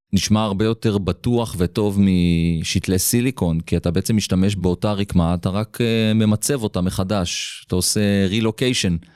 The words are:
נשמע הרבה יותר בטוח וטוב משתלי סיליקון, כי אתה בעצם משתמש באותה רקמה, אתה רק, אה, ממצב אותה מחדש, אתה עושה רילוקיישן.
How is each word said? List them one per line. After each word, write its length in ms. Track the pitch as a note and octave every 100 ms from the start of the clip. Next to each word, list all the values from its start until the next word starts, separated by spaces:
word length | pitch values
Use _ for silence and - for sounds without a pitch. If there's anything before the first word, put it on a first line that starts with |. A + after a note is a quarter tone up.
| _
נשמע 300 | F#2+ - A2
הרבה 220 | A2 G2 A2
יותר 320 | A2+ A2+ G2+
בטוח 580 | F2+ E2 A#2+ A#2 D#2+ D#2+
וטוב 420 | F2 - G#2 G2
משתלי 1000 | G2 F2+ F2 E2 E2 E2 - F#2+ - F2+
סיליקון, 640 | - A#2+ B2+ - F2 E2
כי 160 | - F2
אתה 140 | F2
בעצם 240 | F2 F#2+ G#2+
משתמש 400 | - F#2 G2 G2
באותה 380 | F2+ F2 G#2+
רקמה, 400 | G2+ G2 F2+ E2
אתה 160 | F2+ F#2+
רק, 280 | G2 A2 -
אה, 320 | A#2 A2+ A2
ממצב 500 | A2 G#2+ G#2 - C#3
אותה 180 | G#2+ -
מחדש, 840 | F#2 F#2 F#2+ G#2 F2 - - - -
אתה 80 | F2+
עושה 520 | - G#2+ G2+ G2+ F#2+
רילוקיישן. 680 | A2 A2 - B2+ B2 F#2+ E2 -